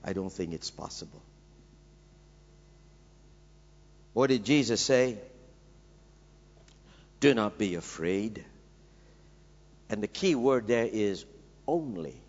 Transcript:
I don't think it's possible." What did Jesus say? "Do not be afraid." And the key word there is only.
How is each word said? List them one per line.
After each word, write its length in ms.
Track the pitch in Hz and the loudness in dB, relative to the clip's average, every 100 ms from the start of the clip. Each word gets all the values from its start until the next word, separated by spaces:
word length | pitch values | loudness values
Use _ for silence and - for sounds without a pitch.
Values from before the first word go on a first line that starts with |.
I 80 | - | -6
don't 180 | 95 95 | -6 -6
think 220 | - 85 | -6 -8
it's 180 | 80 - | -8 -12
possible." 520 | - - - 78 - - - - - - - - - - - - - - - - - - - - - - - - - - - - - - | -12 -14 -14 -16 -20 -20 -20 -20 -20 -20 -20 -20 -20 -20 -20 -20 -20 -20 -20 -20 -20 -20 -20 -20 -20 -20 -20 -20 -20 -20 -20 -20 -20 -6
What 160 | 110 135 | 2 4
did 160 | 131 | 2
Jesus 380 | 101 147 117 113 | 4 2 4 0
say? 360 | - 127 127 107 - - - - - - - - - - - - - - - - - - - - | 4 4 4 -2 -14 -20 -20 -20 -20 -20 -20 -20 -20 -20 -20 -20 -20 -20 -20 -20 -20 -20 -20 2
"Do 120 | 139 | 4
not 240 | 120 104 - | 4 0 0
be 160 | 104 | -2
afraid." 720 | 85 82 - 82 95 110 104 - - - - - - - - - - - - - - - | -2 -8 -6 -2 -2 -2 -8 -18 -20 -20 -20 -20 -20 -20 -20 -20 -20 -20 -20 -20 -20 -8
And 140 | 107 | -6
the 60 | 104 | -6
key 260 | - 196 | 0 0
word 340 | 143 123 127 107 | 2 4 2 2
there 180 | 120 113 | 0 2
is 380 | 107 104 90 - - - - - | 0 0 -2 -10 -20 -20 -12 -4
only. 480 | 165 147 95 76 60 | -4 -4 -8 -10 -14